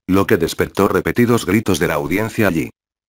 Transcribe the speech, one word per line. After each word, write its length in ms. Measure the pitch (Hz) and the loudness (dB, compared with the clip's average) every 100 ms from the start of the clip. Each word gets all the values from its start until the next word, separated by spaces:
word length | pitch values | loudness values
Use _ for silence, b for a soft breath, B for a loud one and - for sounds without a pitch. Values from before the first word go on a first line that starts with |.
| - | 0
lo 220 | 92 95 | 0 2
que 100 | 104 | 2
despertó 500 | 80 - 90 - 98 | 0 -2 -4 0 2
repetidos 600 | 95 85 82 117 117 - | 2 0 0 2 0 0
gritos 320 | 101 101 85 | 0 0 0
de 80 | 80 | 0
la 80 | 78 | -2
audiencia 540 | 71 92 110 113 104 | -2 -4 -4 0 0
allí. 200 | 85 113 - _ _ | 0 -4 -10 _ _